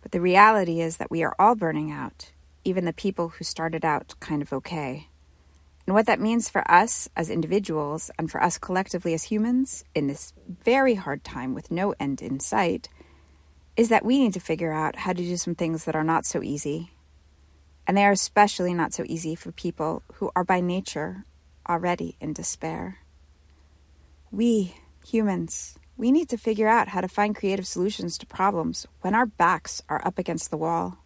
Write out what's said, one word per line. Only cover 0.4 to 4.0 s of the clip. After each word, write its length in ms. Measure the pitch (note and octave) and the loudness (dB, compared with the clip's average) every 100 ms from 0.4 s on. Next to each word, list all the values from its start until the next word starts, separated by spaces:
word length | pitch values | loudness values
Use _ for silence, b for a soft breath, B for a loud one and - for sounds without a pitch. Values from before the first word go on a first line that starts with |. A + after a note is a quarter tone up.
| G#3+ A3 F3 E3 | 8 8 2 0
is 180 | E3 E3 | -2 -4
that 140 | - | -4
we 120 | E3 | 0
are 120 | D#3 - | -2 4
all 180 | G3+ | 4
burning 360 | A#3 E3+ D#3 D#3 | 6 0 -2 -4
out, 400 | D3 - - - _ _ _ | -6 -10 -12 -20 _ _ _
even 220 | - F#3 | -2 0
the 80 | F3 | -2
people 360 | E3 G3 F#3+ E3 | -2 -4 -2 -6
who 140 | - | -6
started 400 | E3 - E3 E3 | -8 -4 -4 -2
out 300 | D#3+ D3 | 0 -2